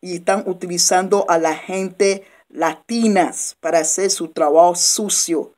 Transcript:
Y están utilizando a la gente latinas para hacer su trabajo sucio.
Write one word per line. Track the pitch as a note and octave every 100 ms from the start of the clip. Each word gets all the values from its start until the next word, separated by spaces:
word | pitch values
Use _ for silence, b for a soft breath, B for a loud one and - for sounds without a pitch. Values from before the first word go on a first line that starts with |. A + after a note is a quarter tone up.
Y | F#3
están | F3 F3+ A3 G3+
utilizando | F3+ F3+ F3 - F#3 F#3+ G3+ -
a | E3+
la | D#3+
gente | D#3 - F#3 F#3+ F#3 G3 G3 B B B
latinas | - D#3+ D#3 _ A#3 A3+ G3 E3 - - -
para | E3 E3
hacer | D#3 - F#3+
su | - E3
trabajo | - D3+ D#3 F3
sucio. | F3 - - G#3 - - E3 -